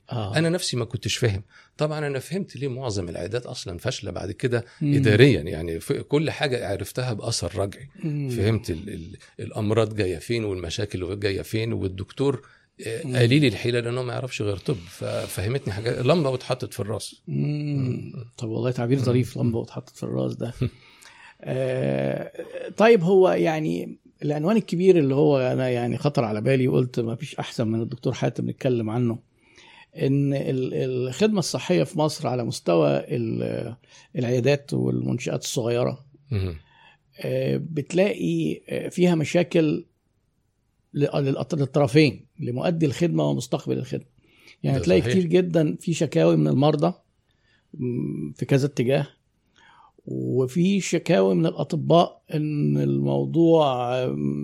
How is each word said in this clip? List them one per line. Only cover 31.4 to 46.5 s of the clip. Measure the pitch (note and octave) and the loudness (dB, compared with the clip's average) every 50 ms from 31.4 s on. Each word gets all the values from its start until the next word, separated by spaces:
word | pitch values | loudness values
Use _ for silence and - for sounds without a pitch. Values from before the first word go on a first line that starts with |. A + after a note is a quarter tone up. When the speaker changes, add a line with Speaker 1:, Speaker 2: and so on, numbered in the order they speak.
| D3 - - B2+ - - F3+ E3+ D3+ | -2 -2 -4 -6 -2 0 2 2 0
Speaker 1:
في | - - D3+ | 0 0 0
مصر | D3+ D3+ D3+ - D3 B2+ | 0 0 0 -2 -4 -4
على | B2 B2 A#2 | -2 -2 -4
مستوى | B2 B2 - - F3+ E3+ E3 D3+ C#3+ C#3+ C#3 | -4 -6 -6 -2 2 4 4 4 4 2 0
ال-، | - - - B2 A#2 A2+ A#2+ A#2+ A#2+ - A2+ A#2 - - A#2 - _ _ - - - _ - - | -2 -2 -4 -4 -2 -2 -2 -2 -4 -4 -4 -4 -6 -8 -10 -14 _ _ -20 -20 -20 _ -6 -4
العيادات | B2 A#2+ B2+ B2+ A#2+ C3+ D3 C#3+ - - D3 | -2 0 0 2 2 2 2 0 0 -4 -2
والمنشآت | B2+ B2+ B2+ B2 B2 B2 C3 B2+ B2 B2+ - - C#3 - | -2 0 0 0 0 0 -2 -2 -4 -4 -4 -6 -6 -6
الصغيرة، | - - C#3 A2 A#2+ A#2+ A#2+ B2+ C3 B2+ - - _ _ - _ - | -6 -4 -2 -2 0 0 0 0 0 -2 -6 -12 _ _ -20 _ -6
Speaker 2:
مم. | A#2+ G2+ F#2+ F#2 E2 D#2 - _ _ _ _ - _ _ _ _ _ - | -4 -4 -4 -4 -6 -10 -14 _ _ _ _ -20 _ _ _ _ _ -10
Speaker 1:
آه، | - C3+ B2+ C3 C3+ C3+ C3+ | -6 -4 -2 -2 0 0 -2
بتلاقي، | C3+ C#3+ D#3 D#3+ D3+ C#3 - - F3 F#3+ G#3 G3 F3+ F3 E3 E3+ E3 D#3 D#3 - - - - | -2 -4 -4 -6 -8 -6 -2 2 2 2 2 2 -2 -2 -2 0 0 0 -2 -4 -6 -8 -8
آه، | - - - C#3 | -6 -6 -6 -4
فيها | - - F3 F3+ F3 | 0 2 4 4 4
مشاكل | D#3+ D3 - - F3 E3+ - - E3 D#3+ D3+ E3 F3+ - _ _ _ _ _ _ _ _ _ _ _ _ _ _ _ _ _ _ _ _ _ - | 4 0 0 2 0 2 2 2 2 2 2 2 -2 -4 _ _ _ _ _ _ _ _ _ _ _ _ _ _ _ _ _ _ _ _ _ -4
ل-، | D3+ C#3+ - - - C#3 C3+ C#3+ | 0 0 0 0 0 0 0 0
للأط-، | - - - F3+ | -2 -2 -2 -2
للطرفين، | C#3+ C#3 B2+ - D3 C#3+ B2 C3 D#3 D#3 C3+ F#2+ F2+ - _ _ - | -2 -2 0 2 2 2 4 6 6 6 6 4 0 -10 _ _ -8
لمؤدي | C#3+ B2 A#2+ B2+ - F3 E3+ E3 D#3+ | -6 -6 -4 -2 0 0 0 2 2
الخدمة | C#3 - - E3+ E3 D#3+ D#3 D3 D3 | 0 0 2 0 0 2 2 2 0
ومستقبل | C#3+ C3+ - - - C#3+ - C3 B2+ C3 | 0 -2 -4 -4 -4 -4 -2 -2 -4 -4
الخدمة. | B2 - C#3 C3 - _ _ _ _ _ _ _ - - - _ - | -4 -4 -6 -8 -8 _ _ _ _ _ _ _ -20 -20 -14 _ -2
يعني | D3 C3+ - | 0 0 2
Speaker 2:
ده | - | 2
Speaker 1:
تلاقي | E3+ F#3 F3+ | 4 4 4
Speaker 2:
صحيح. | - A#2 B2+ | 4 4 4
Speaker 1:
كتير | F#3+ F3+ | 2 4
جدا | D#3+ E3+ F3+ F#3 F3 D#3+ E3 D#3 D#3 F3+ - | 4 4 4 4 4 2 2 2 2 0 -2
في | - F3 D#3+ | -2 -2 -2
شكاوي | - E3 D3 - E3 D#3+ E3+ E3+ | 0 0 0 2 4 4 6 6
من | D#3 D3+ | 4 4
المرضى، | D3+ | 4